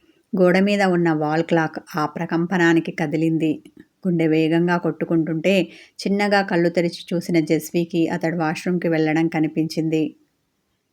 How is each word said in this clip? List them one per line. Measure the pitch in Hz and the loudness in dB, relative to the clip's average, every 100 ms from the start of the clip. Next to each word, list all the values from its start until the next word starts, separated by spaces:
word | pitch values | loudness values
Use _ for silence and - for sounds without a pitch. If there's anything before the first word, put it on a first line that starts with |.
| _ _ _ 180 | _ _ _ 2
గోడ | 180 180 | 4 4
మీద | 196 202 | 2 2
ఉన్న | 196 175 170 | 2 2 2
వాల్ | 156 151 156 | 0 0 -2
క్లాక్ | 165 170 160 - - 170 | 0 0 0 -4 -10 -4
ఆ | 151 | -4
ప్రకంపనానికి | - 170 170 175 185 170 165 160 | -4 -4 -2 0 2 4 4 0
కదిలింది. | - 156 156 160 160 156 147 - - - _ 190 | -4 -4 0 0 0 0 -4 -8 -20 -20 _ -2
గుండె | 175 160 | 0 2
వేగంగా | 156 160 165 175 175 | 2 2 2 2 0
కొట్టుకుంటుంటే | 170 160 165 170 160 160 170 196 170 - - | -2 -4 -2 -2 0 -2 0 0 0 -6 -20
చిన్నగా | - 202 202 208 202 | -10 -4 -2 2 2
కళ్ళు | 196 170 170 | 2 2 2
తెరిచి | 175 170 170 - 196 | 2 -2 -4 -6 -6
చూసిన | 190 170 | -2 0
జస్వికి | 156 160 151 175 170 175 160 | 2 0 -2 -4 -2 -2 -2
అతడు | 180 160 170 | -2 -4 -2
వాష్‌రూమ్‌కి | 156 165 - 175 170 | -4 -4 -4 -2 0
వెళ్ళడం | 160 156 156 165 | 0 0 0 0
కనిపించింది. | 160 156 156 160 165 160 156 156 - _ _ _ _ _ _ _ | 0 -2 -2 -4 -2 -2 0 -2 -6 _ _ _ _ _ _ _